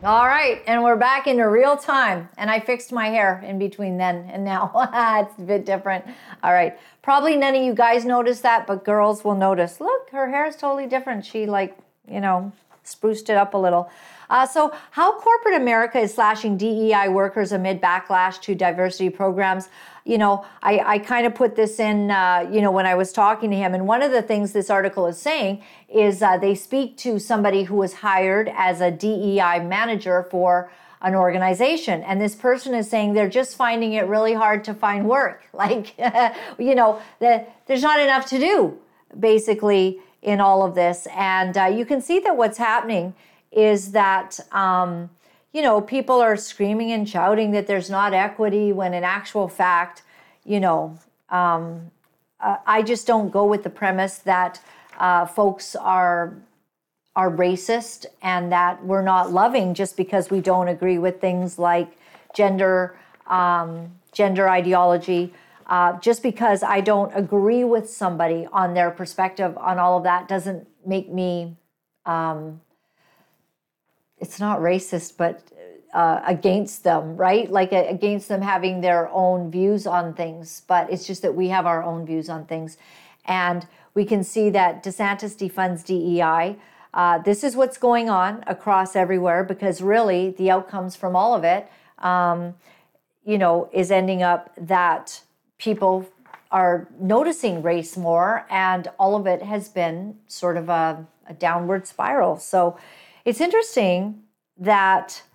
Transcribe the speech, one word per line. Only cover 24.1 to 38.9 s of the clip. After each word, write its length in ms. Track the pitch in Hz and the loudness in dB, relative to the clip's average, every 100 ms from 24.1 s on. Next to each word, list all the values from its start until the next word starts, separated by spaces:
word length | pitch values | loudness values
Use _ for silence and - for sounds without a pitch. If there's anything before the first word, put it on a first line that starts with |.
the 120 | 254 | 0
things 300 | 220 214 202 | 0 -2 0
this 180 | 208 190 | -2 0
article 360 | 196 190 196 175 | 0 0 0 -2
is 120 | 170 | -2
saying 440 | 294 311 196 202 - - _ | -4 -2 -2 -6 -12 -20 _
is, 340 | 220 208 190 | 2 2 4
uh, 160 | 208 185 | 2 4
they 160 | 196 | 2
speak 420 | 190 - 262 262 - | -2 -2 -4 -4 -6
to 200 | 254 214 | -4 -4
somebody 460 | 208 226 202 196 | -2 0 2 0
who 120 | 185 202 | 0 0
was 180 | 190 | -2
hired 560 | - 214 190 190 196 220 | -2 0 2 2 0 -2
as 280 | - 185 175 | 0 -2 2
a 80 | 180 | 0
D 180 | 165 208 | 0 -4
E 320 | 214 202 196 | -2 0 2
I 200 | 175 175 | 2 0
manager 640 | 170 196 233 214 185 180 180 | -2 -4 -2 -4 0 -2 0
for 400 | 180 180 180 180 - - - | 0 2 2 -2 -18 -20 -6
an 140 | 185 | -2
organization. 880 | 190 180 180 185 180 254 320 330 170 | 2 2 2 0 2 0 0 -2 -4
And 180 | 165 190 | -2 -2
this 140 | 208 | -2
person 400 | 208 254 254 269 | -2 0 0 -2
is 140 | 240 208 | -4 -2
saying 260 | 226 208 | -2 0
they're 160 | 208 202 | 2 2
just 260 | 240 254 - | 0 -4 -2
finding 380 | 247 233 226 | -2 0 -2
it 120 | 214 190 | -2 0
really 280 | 214 220 | 2 2
hard 280 | 226 220 208 | 2 2 0
to 100 | 214 | -2
find 340 | 214 208 202 202 | -2 -2 0 2
work. 340 | 262 233 - _ | 2 0 -4 _
<laughs> 40 | |
Like, 440 | - 208 233 208 - 240 226 233 - - - | -4 -2 -2 -4 -4 0 2 0 -2 -16 -4
you 160 | 247 | 2
know, 260 | 254 226 214 - _ | 4 4 2 -8 _
the, 280 | 240 226 214 - - | 2 2 0 -20 -4
there's 160 | 262 | 0
not 160 | 302 302 | 2 4
enough 280 | 277 269 262 | 4 2 0
to 120 | 262 | 0
do, 400 | 311 392 180 - _ | 2 2 2 -2 _